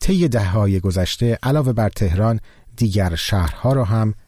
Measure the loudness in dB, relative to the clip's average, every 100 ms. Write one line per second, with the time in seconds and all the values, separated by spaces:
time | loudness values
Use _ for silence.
0 | 0 2 2 0 0 2 2 2 0 0
1 | -2 0 -2 0 0 0 0 0 -2 0
2 | 0 2 0 0 -6 -20 -14 -4 0 0
3 | 0 -2 -2 0 -2 -2 0 0 0 0
4 | 0 -4